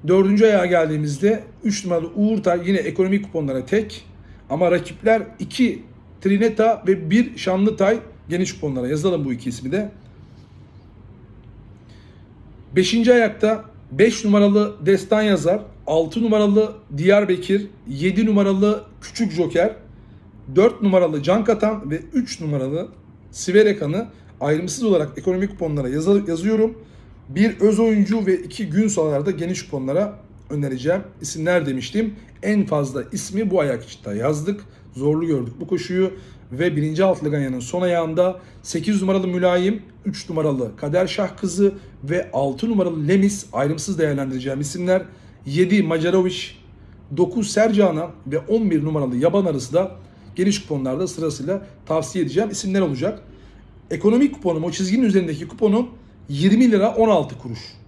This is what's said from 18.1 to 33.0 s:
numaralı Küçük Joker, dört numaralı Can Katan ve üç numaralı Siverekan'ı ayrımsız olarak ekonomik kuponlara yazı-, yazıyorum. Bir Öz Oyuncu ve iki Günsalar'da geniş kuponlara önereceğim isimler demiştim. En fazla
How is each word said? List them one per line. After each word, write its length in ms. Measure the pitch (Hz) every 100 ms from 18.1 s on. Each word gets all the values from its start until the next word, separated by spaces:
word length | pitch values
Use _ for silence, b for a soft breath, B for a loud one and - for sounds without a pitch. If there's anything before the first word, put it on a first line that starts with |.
| 196 220
numaralı 580 | 202 196 190 208 208 - -
Küçük 320 | - - 214
Joker, 440 | 160 165 165 202 - - B B B B - - 135
dört 260 | 226 -
numaralı 400 | 202 185 175 156
Can 220 | 156 202
Katan 460 | 220 220 214 214 143
ve 100 | 160 -
üç 280 | 285 - -
numaralı 480 | 156 143 131 156 208 - - - -
Siverekan'ı 760 | - - 196 214 208 147 175 240 B B -
ayrımsız 440 | 143 156 180 -
olarak 340 | 226 180 147 -
ekonomik 320 | - 185 196
kuponlara 380 | - 165 147 127
yazı-, 360 | 143 165 202 202
yazıyorum. 500 | 165 196 220 226 - B B B B -
Bir 320 | 139 220 -
Öz 180 | 202 208
Oyuncu 480 | 226 214 196 226 190
ve 160 | 180
iki 240 | - - 185
Günsalar'da 640 | 151 214 180 156 139 151
geniş 320 | 165 170 180
kuponlara 640 | - 139 131 151 208 - - - -
önereceğim 500 | 151 143 131 143 185 - -
isimler 460 | - 160 160 180 143
demiştim. 480 | 131 - 208 226 B B B
En 240 | 196 208 -
fazla 360 | 151 135 139